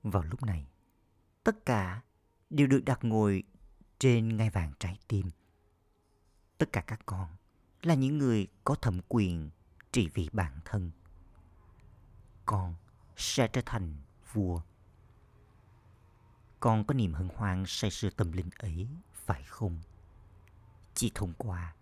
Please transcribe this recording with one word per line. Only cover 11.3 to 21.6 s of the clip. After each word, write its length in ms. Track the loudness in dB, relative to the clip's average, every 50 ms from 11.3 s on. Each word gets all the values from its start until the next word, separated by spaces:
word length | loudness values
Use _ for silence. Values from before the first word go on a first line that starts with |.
| -20 -20 -20 -20 -20 -20 -20 -20 -20 -20 -20 -20 -20 -20 -20 -20 -20 -20 -20 -20 -20 -8 -4
Con 280 | -2 -2 -2 -2 -4 -8 -10 -16 -20 -20 _ -20 -20 -12
sẽ 320 | -8 -6 -2 2 2 2 2
trở 120 | 2 -2 -2
thành 300 | -2 -4 -4 -4 -6 -6 -10 -14 -20 _ -20 -20 -4
vua. 300 | -2 0 0 0 0 -2 -6 -10 -20 _ -20 -20 -20 -20 -20 -20 -20 -20 -20 _ _ -20 -20 _ -20 -20 _ -20 -20 -20 _ -20 -20 _ -20 -20 _ _ -20 -20 -20 _ -20 -20 -12 _
Con 240 | 2 4 4 4 2
có 100 | 2 2
niềm 200 | 2 2 0 0
hân 140 | -2 -4 -4 -4
hoan 300 | -2 -2 0 0 0 -2
say 240 | -4 -4 -2 -2 -2
sưa 200 | -2 -2 -4 -2
tâm 220 | 0 0 -2 -2
linh 180 | -2 -4 -4 -6 -10 -8
ấy, 300 | -8 -6 -4 -4 -6 -6 -8 -14 -16 -18
phải 300 | -20 -10 -4 -4 -4 -4
không? 380 | -4 -16 -8 -4 -4 -4 -4 -6 -10 -14 -20 -20 -20 -20 -20 -20 -20 -20 -20 -20 -20 -20 -20 -20 -20 -20 -20 -20 -20 -10 -4
Chỉ 180 | -2 -2 -2 -2
thông 180 | -2 -4 -4 -6 -6
qua 360 | -6 -6 -6 -6